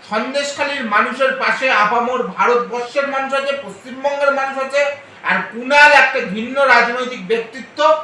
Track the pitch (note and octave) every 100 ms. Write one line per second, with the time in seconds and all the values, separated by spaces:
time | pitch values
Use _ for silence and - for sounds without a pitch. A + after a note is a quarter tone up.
0 | - G#3+ B3+ C#4 C#4+ - C#4+ C#4 A3+ G#3
1 | B3 A#3+ C4 - A3 - C4 A#3 G#3 A#3
2 | B3 B3 F#3 F3+ G3 A#3+ F#3+ A#3 A#3+ C#4+
3 | C#4 C4+ C4+ C4+ C#4 C#4 G3+ - B3+ B3+
4 | C#4 C#4+ C#4 C4 C4+ C4 C4 C#4 C#4+ C#4+
5 | - - - - - A3 B3+ D4 D4 C#4+
6 | - C4 F#3+ G#3 A#3+ C4+ C4+ A#3+ A#3 B3
7 | B3 A#3 F3+ A3+ - C4 G#3 - D#4 D#4